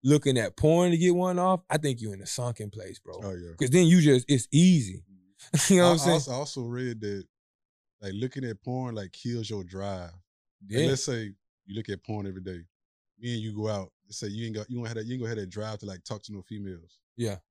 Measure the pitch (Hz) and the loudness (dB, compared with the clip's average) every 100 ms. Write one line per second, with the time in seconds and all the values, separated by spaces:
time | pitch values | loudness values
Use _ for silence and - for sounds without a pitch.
0 | 127 147 139 127 107 - 151 165 180 170 | 4 4 4 0 0 2 4 6 4 4
1 | 180 175 185 180 180 185 _ 156 147 120 | 4 4 2 0 2 0 _ -2 -2 -4
2 | 110 98 98 - 123 117 104 104 95 80 | -6 -10 -10 -6 -6 -6 -10 -12 -14 -16
3 | - 87 101 92 85 82 131 160 170 180 | -16 -12 -10 -10 -12 -4 2 6 8 8
4 | 151 127 123 139 - 147 180 170 104 95 | 8 6 4 0 2 6 8 6 2 -8
5 | - - _ _ - 151 - 185 175 165 | -16 -20 _ _ -2 0 4 6 8 6
6 | 147 160 139 127 147 - 120 120 127 113 | 4 2 0 -6 -6 -8 -8 -6 -6 -6
7 | 107 98 90 _ _ _ _ _ _ _ | -6 -6 -10 _ _ _ _ _ _ _
8 | 101 98 127 139 127 104 - 127 127 110 | -10 -6 -6 -6 -10 -8 -8 -6 -6 -8
9 | 95 - 117 120 107 107 90 95 98 95 | -10 -10 -8 -6 -6 -8 -10 -8 -8 -8
10 | 87 87 _ _ _ _ 98 113 156 135 | -12 -18 _ _ _ _ -6 0 0 0
11 | - 120 107 98 _ _ - 101 107 95 | -2 -6 -6 -14 _ _ -12 -10 -8 -10
12 | - 107 98 95 92 90 85 _ _ _ | -8 -8 -6 -10 -12 -12 -16 _ _ _
13 | _ _ 120 120 110 104 107 104 92 _ | _ _ -8 -6 -6 -6 -4 -4 -6 _
14 | _ 104 107 104 117 107 107 123 117 113 | _ -12 -10 -8 -8 -8 -8 -8 -8 -8
15 | 110 127 113 110 95 95 107 107 101 92 | -8 -8 -6 -6 -8 -8 -8 -10 -12 -14
16 | - 107 - 104 92 107 98 87 82 _ | -12 -14 -12 -16 -14 -12 -12 -14 _ _
17 | _ - 117 95 _ | _ -8 -8 -8 _